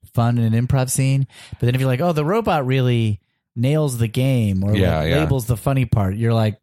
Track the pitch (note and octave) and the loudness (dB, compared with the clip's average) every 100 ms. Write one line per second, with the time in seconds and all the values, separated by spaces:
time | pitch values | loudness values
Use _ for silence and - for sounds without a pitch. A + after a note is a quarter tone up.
0 | - - A#2 A#2+ A2+ A2+ B2 C3+ C3 - | -6 -2 0 2 0 0 0 0 0 0
1 | C3+ C3+ C3+ - - - A#2 B2+ C3+ B2+ | 0 0 -2 -8 -20 -4 -2 0 0 0
2 | F3 D#3 D3+ G#3+ A3 E3 B2+ C3 B2+ A#2+ | 0 0 0 -2 0 0 0 0 2 2
3 | A2+ G2+ _ _ _ - B2+ D#3 D3+ A#2+ | 0 -2 _ _ _ -4 0 0 0 -2
4 | A2+ G#2+ C3 C3 G#2+ F#2+ G2 G#2 F#2 D#2+ | -4 0 0 2 0 0 0 2 2 2
5 | D#2 E2 D#2 C3 A2+ A2+ - C3+ A#2+ - | 0 0 0 -2 -2 -2 0 0 0 0
6 | G2 G2+ A2+ A2+ A2 G2+ | 0 0 0 2 0 -2